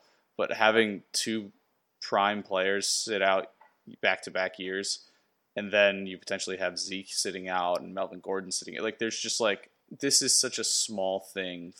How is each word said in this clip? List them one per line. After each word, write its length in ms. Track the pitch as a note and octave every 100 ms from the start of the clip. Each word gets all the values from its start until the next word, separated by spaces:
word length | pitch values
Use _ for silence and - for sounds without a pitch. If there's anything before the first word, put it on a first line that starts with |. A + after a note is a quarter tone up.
| _ _ _ -
but 160 | G2+
having 520 | - A2 A2 G#2+ F#2+ -
two 380 | - - A2 G2+ - _ _ _ _
prime 420 | - G#2+ G2+ G#2
players 460 | G2 F#2+ F#2+ G2+ -
sit 320 | - - G#2
out 300 | G2 F#2+ - _ - _ - -
back-to-back 580 | G2+ F#2 - F#2 F#2 -
years, 460 | F#2 F#2+ G2+ - - _ _ _ _ -
and 160 | G#2
then 340 | G#2 G2+ G2 F#2+
you 120 | F#2
potentially 400 | - G2 - F#2
have 200 | F2+ F2
Zeke 360 | G2 G2 F#2+
sitting 340 | - G#2 F#2 F#2
out 320 | F#2 F2 F2
and 140 | F#2
Melvin 260 | F#2+ F#2+ F2
Gordon 320 | F#2 F#2+ F#2
sitting 240 | - - -
out. 60 |
Like, 160 | A2 -
there's 200 | A2+ -
just, 200 | A2+ -
like, 300 | A2 G2 - _ _ D3+
this 200 | C#3 -
is 140 | C3 -
such 240 | B2+ -
a 40 | A2
small 560 | - - G#2 F#2+ F#2+
thing 520 | - G2 F#2 F2 F2